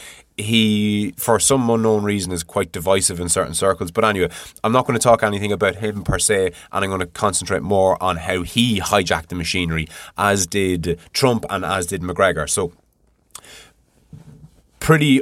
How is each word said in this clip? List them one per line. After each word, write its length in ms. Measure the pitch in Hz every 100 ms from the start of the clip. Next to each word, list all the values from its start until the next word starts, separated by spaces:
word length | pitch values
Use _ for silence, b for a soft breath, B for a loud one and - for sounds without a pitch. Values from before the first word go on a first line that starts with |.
| B B _ -
He, 800 | 107 113 110 104 104 104 104 -
for 220 | - 107
some 320 | - 135 117
unknown 320 | 113 110 107
reason, 300 | 104 101 90
is 100 | 87
quite 300 | 82 101 92
divisive 480 | 95 85 98 - 87
in 80 | 87
certain 260 | 95 -
circles. 380 | 82 95 90 90
But 120 | 110
anyway, 260 | 107 95 85 B B B
I'm 80 | 110
not 140 | 127 123
gonna 120 | 117
talk 240 | 123 113
anything 300 | 107 101 104
about 240 | 95 101 95
him 260 | 107 101
per 160 | 85 90
se, 340 | - 101 90 B B
and 120 | 98
I'm 60 | 95
gonna 160 | 95 87
concentrate 560 | - 110 87 87 98
more 380 | 85 98 95 -
on 140 | 92 85
how 260 | 87 92
he 380 | 85 117 120 98
hijacked 480 | 85 104 87 85 -
the 80 | 90
machinery, 500 | 82 92 85 80 78 B B -
as 320 | 101 101 92
did 500 | 101 95 90 85 82 B
Trump 320 | - 131 110 -
and 160 | 98
as 220 | 87 95 87
did 160 | 95
McGregor. 460 | 90 90 95 78 76
So, 240 | - 87 - _ _ _ _ _ - B B B _ _ _ _ - - - - _ _ _
pretty 400 | - 160 139 131